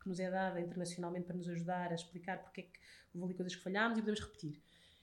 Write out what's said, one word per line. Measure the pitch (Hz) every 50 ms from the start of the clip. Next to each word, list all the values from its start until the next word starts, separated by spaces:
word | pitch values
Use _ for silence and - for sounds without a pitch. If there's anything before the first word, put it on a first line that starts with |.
que | - 190
nos | 180 175
é | 185 185
dada | 185 190 190 190 180 175
internacionalmente | 170 175 - 180 175 175 - - 175 175 175 175 175
para | - 175
nos | 180 175 170
ajudar | 175 170 170 170 180 180 175 170
a | 170
explicar | 170 - - - 180 170 196 185 180 -
porque | - - -
é | 180
que | - - - - - - - - - -
houve | 175 180
ali | 180 185
coisas | - 185 180 -
que | - -
falhámos | 185 190 202 220 233 233 220
e | 220
podemos | 220 208 208
repetir. | - - - - - 151 147 - - - - - - - - -